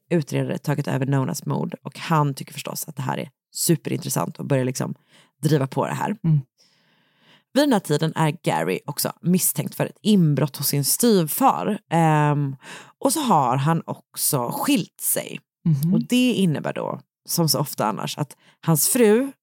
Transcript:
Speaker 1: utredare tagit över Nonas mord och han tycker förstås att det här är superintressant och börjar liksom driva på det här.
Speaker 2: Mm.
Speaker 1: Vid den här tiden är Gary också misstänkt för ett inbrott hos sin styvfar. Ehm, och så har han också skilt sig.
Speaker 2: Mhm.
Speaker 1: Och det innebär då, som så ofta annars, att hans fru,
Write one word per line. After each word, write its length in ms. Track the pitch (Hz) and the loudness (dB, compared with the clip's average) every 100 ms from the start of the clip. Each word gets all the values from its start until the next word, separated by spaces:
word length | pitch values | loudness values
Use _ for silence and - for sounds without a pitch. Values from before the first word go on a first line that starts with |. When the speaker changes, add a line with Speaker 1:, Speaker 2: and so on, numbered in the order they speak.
| _ | _
Speaker 1:
utredare 480 | 180 147 139 131 - | -2 0 -4 -4 -4
tagit 300 | - 143 143 | -4 -2 -2
över 180 | 135 131 | -2 0
Nonas 400 | 139 131 - - | 0 0 -4 -6
mord 300 | 139 170 - | -6 -6 -8
och 160 | 139 - | -14 -14
han 340 | - 160 147 | -2 0 0
tycker 200 | 135 143 | -2 -12
förstås 340 | 139 - - - | -12 -12 -10 -12
att 80 | 156 | -8
det 60 | |
här 160 | 131 69 | -6 -6
är 120 | - _ _ | -8 _ _
superintressant 880 | - - 165 - 131 139 - - - | -6 0 0 -2 -6 -4 -4 -6 -8
och 60 | - | -4
börjar 200 | 139 127 | -2 -2
liksom 300 | 131 - - _ _ _ _ | -4 -8 -8 _ _ _ _
driva 260 | 143 151 131 | 0 2 0
på 180 | 135 85 | -2 -4
det 60 | |
här. 240 | - - 214 | -2 -4 -2
Speaker 2:
Mm. 160 | 165 151 - _ _ _ _ _ _ _ _ _ _ | 2 2 0 _ _ _ _ _ _ _ _ _ _
Speaker 1:
Vid 100 | 254 | 0
den 100 | 294 | 4
här 60 | 220 | 2
tiden 340 | - 147 160 - | 2 0 0 0
är 220 | 156 151 | 0 0
Gary 360 | - 80 82 90 - | -2 -2 0 -4 -6
också 260 | 143 - - | -6 -6 -4
misstänkt 540 | 160 180 - - - - | 0 2 0 -4 -6 -4
för 100 | - | -6
ett 120 | - | -2
inbrott 560 | 196 214 160 139 143 - | 2 4 4 4 0 -2
hos 100 | 143 | -2
sin 160 | 143 139 | -2 0
styvfar. 920 | - 240 202 156 - 269 78 90 208 - | 0 4 4 2 2 2 2 -2 -4 -2
Ehm, 640 | 165 160 156 147 147 143 135 - - - _ | 2 4 4 4 2 -2 -6 -14 -20 -20 _
och 140 | 277 | -2
så 60 | 320 | 0
har 360 | 269 170 127 131 | 2 4 4 2
han 260 | 139 165 - | 2 0 -4
också 640 | - _ - - 143 120 | -12 _ -6 -2 -2 -2
skilt 480 | - - 277 - _ | -4 0 0 -2 _
sig. 380 | - - - - _ _ 175 | -4 -4 -6 -12 _ _ 0
Speaker 2:
Mhm. 280 | 143 160 | 2 2
Speaker 1:
Och 140 | 202 - | 0 2
det 260 | 247 254 | 2 2
innebär 400 | 214 190 135 - | 2 2 0 -4
då, 260 | - 53 - - _ - | -6 -6 -8 -12 _ -8
som 200 | - 160 | 0 2
så 100 | 110 | 2
ofta 260 | 143 - 107 | -2 -2 -4
annars, 320 | 107 - - | -4 -8 -6
att 200 | 147 - _ _ - | -8 -10 _ _ 0
hans 220 | 156 - | 2 2
fru, 440 | 262 220 214 277 - | 4 4 4 2 -6